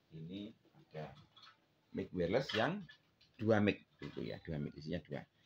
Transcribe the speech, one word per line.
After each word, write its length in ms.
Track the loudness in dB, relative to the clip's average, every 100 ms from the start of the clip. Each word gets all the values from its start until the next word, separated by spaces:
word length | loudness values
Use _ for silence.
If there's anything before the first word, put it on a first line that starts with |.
| _
ini 400 | -14 -10 -10 -10 -14 _ -20
ada 400 | -16 -12 -12 -14 -20 -20 -20 -20 _ _ _ -8
mic 160 | -4
wireless 400 | 0 2 2 2
yang 300 | 2 2 0 -6 -16 _ _ -20 -2
dua 240 | 4 6
mic 240 | 6 4 -4 _
gitu 160 | -10 -6
ya, 160 | -6 -6
dua 160 | -6 -4
mic, 160 | -4 -6
isinya 240 | -6 -6
dua. 240 | -6 -10 -10 _